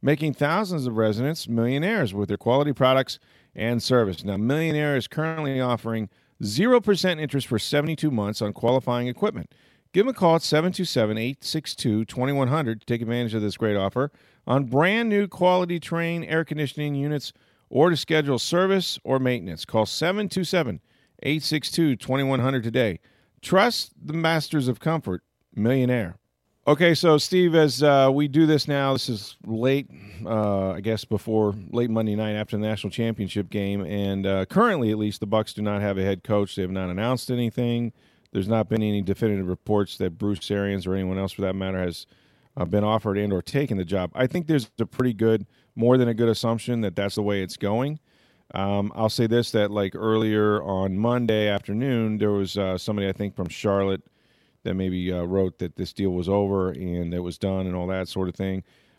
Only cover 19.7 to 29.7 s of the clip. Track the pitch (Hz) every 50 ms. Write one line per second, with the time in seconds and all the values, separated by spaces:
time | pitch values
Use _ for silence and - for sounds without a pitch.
19.7 | - 113 107 101 - - 156 165 185 208 214 190 - 190 185 151 - 180 160 123
20.7 | 95 73 _ _ _ _ _ _ _ _ - - 151 160 139 - 156 151 127 -
21.7 | - - 170 156 131 110 - - 131 135 139 135 135 131 120 131 135 131 110 117
22.7 | 113 131 123 107 90 80 _ _ _ _ _ _ _ _ - - - - 208 240
23.7 | 233 - - - _ - - - 151 165 165 160 165 160 147 - - 156 131 123
24.7 | 123 - - 160 160 160 - - 92 87 _ _ _ _ _ _ _ - 104 113
25.7 | 131 135 127 123 123 123 107 82 85 - _ _ _ _ _ _ _ _ _ -
26.7 | 151 143 175 170 165 143 - 175 156 151 - - - 185 180 175 160 165 156 151
27.7 | 123 123 143 147 143 139 135 135 135 143 147 143 131 151 165 151 147 147 - -
28.7 | 147 139 139 135 135 127 - - 123 104 101 - - _ - - 110 110 117 131